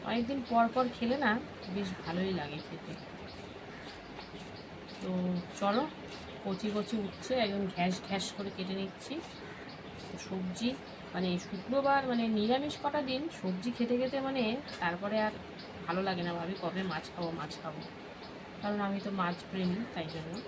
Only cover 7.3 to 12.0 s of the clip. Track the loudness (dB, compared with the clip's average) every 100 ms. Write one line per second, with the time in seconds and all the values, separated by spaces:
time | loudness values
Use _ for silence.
7.3 | 2 4 2 0 2 2 2 0 -2 -2
8.3 | -4 -6 -4 -4 -2 -4 -6 -6 -6 -6
9.3 | -10 -12 -10 -12 -12 -12 -10 -8 -8 -4
10.3 | -2 -2 0 0 0 -6 -12 -6 0 2
11.3 | 2 0 -6 2 4 6 6